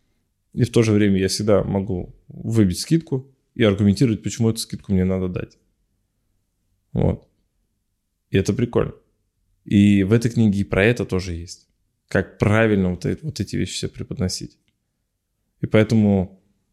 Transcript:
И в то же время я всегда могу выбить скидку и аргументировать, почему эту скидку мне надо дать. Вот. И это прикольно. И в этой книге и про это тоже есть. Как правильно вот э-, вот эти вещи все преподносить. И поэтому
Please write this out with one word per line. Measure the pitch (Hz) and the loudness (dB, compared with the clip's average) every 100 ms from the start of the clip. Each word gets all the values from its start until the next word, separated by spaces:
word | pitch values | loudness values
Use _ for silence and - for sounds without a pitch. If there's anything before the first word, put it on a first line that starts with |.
| _ _ _ _ _ | _ _ _ _ _
И | - | -2
в | 120 | 0
то | 123 | 2
же | 110 | 4
время | 104 104 95 | 4 2 2
я | 95 | 0
всегда | - 107 95 | -2 0 0
могу | 98 98 95 90 - - _ | 0 -4 -4 -8 -10 -20 _
выбить | - 113 113 98 87 | -14 -2 2 2 0
скидку | - 165 - 131 131 _ _ - | -2 -2 -2 -8 -10 _ _ 0
и | |
аргументировать, | 110 98 101 95 131 101 | 0 4 2 2 0 0
почему | 101 - 113 | -6 -2 -2
эту | 110 | -2
скидку | - - - | -8 -14 -2
мне | 95 | 0
надо | 92 92 92 | 0 -2 -4
дать. | 87 - _ _ _ _ _ _ _ _ _ _ _ _ _ _ | -8 -12 _ _ _ _ _ _ _ _ _ _ _ _ _ _
Вот. | - 92 - _ _ _ _ _ _ _ _ _ _ _ | -2 -2 -2 _ _ _ _ _ _ _ _ _ _ _
И | 98 | -2
это | 95 | 0
прикольно. | 101 120 110 - - _ _ _ _ _ _ - | -2 -2 -2 -2 -8 _ _ _ _ _ _ 0
И | 101 104 101 | 4 6 4
в | 95 | 4
этой | 117 120 | 2 0
книге | 117 110 98 | 2 2 0
и | |
про | 95 95 107 | -2 2 2
это | 120 95 | 2 -2
тоже | 92 92 | -4 -4
есть. | 85 85 - _ _ _ _ _ | -10 -14 -20 _ _ _ _ _
Как | 101 92 - | -2 -2 -2
правильно | 107 110 113 101 90 | 0 2 2 2 0
вот | 90 98 | -4 -6
э-, | 92 | -6
вот | - - | -10 -8
эти | 98 98 | -8 -6
вещи | 95 | -6
все | - - | -8 -10
преподносить. | - - - 90 - - _ _ _ _ _ _ _ _ _ _ _ | -12 -14 -6 -6 -6 -12 _ _ _ _ _ _ _ _ _ _ _
И | - | 0
поэтому | 110 107 110 104 98 90 - _ _ _ | 2 4 4 4 2 -2 -10 _ _ _